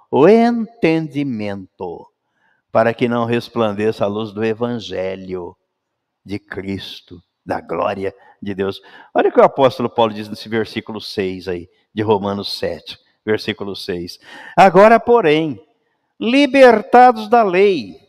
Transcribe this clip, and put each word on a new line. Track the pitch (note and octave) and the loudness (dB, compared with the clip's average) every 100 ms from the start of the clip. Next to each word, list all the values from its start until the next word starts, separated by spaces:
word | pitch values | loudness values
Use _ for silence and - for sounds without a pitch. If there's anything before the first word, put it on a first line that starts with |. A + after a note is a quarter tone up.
| _ | _
o | B2 E3+ | 2 4
entendimento, | A3+ A#3 A#3+ A3 _ E3+ D#3+ D#3 C#3 C#3+ A2 G#2 G2 F#2 - F2+ D#2+ - _ _ _ _ _ _ | 6 4 0 -6 _ -2 -2 -4 -6 -6 -6 -8 -10 -14 -14 -14 -14 -18 _ _ _ _ _ _
para | A2+ A2+ | 0 0
que | A2+ A#2+ | 0 -2
não | A#2+ | -2
resplandeça | A#2 A#2+ - A#2+ A2 G2+ G#2+ - | -2 -4 -4 -2 -2 -2 -4 -2
a | G#2 | -4
luz | G#2 A2 | -4 -8
do | G2+ | -6
evangelho | A2+ A2 A#2+ A#2+ F#2 F#2 F#2 F#2+ F#2 F#2 E2+ - _ _ _ _ _ _ | -6 -4 -6 -6 -8 -8 -8 -10 -10 -12 -12 -18 _ _ _ _ _ _
de | - G2+ | -14 -14
Cristo, | - - F#2+ F#2+ - - _ F2 _ _ - | -12 -12 -10 -10 -10 -18 _ -20 _ _ -12
da | - | -10
glória | - E3 G#2+ G2 F#2+ - _ _ | -8 -4 -4 -4 -8 -10 _ _
de | G2+ | -10
Deus. | F#2+ G2 - - - - | -6 -6 -8 -16 -20 -8
Olha | - G4 | -4 0
o | |
que | B3+ | 2
o | |
apóstolo | G3+ - C3 - A#2+ | 2 4 0 0 -4
Paulo | - A2+ | 0 -2
diz | G#2 G#2 | -2 -12
nesse | G#2 G#2+ | -14 -6
versículo | A2+ G#2 A2+ - G#2+ | -6 -4 -8 -10 -12
seis | - - F#2+ F#2 F#2 | -10 -6 -6 -6 -8
aí, | F2 E2+ _ _ | -10 -12 _ _
de | G#2+ | -4
Romanos | G#2+ G2+ G2+ G2+ G2 - | 0 0 0 -6 -8 -8
sete, | F2+ F2 - - _ _ | -8 -10 -14 -20 _ _
versículo | G#2+ G#2+ - G2+ G2+ F#2 | -6 -4 -4 -8 -10 -12
seis. | - F2 F2 - - - - - | -10 -10 -10 -16 -20 -20 -4 4
"Agora, | F#3+ F3+ G#3+ A3+ | 6 8 6 6
porém, | A3+ A#3+ E3+ D3+ D#3+ G2+ _ _ _ _ _ - | 4 2 4 2 0 -8 _ _ _ _ _ -8
libertados | G#3+ C4+ C#4+ C#4 B3+ G#3+ G#3 A#3+ B3 A3+ G#3 | -2 2 2 6 6 6 4 6 6 4 0
da | A#3 | 2
lei | G#3 F3 G3+ E3 G2 - | 2 2 2 2 -6 -16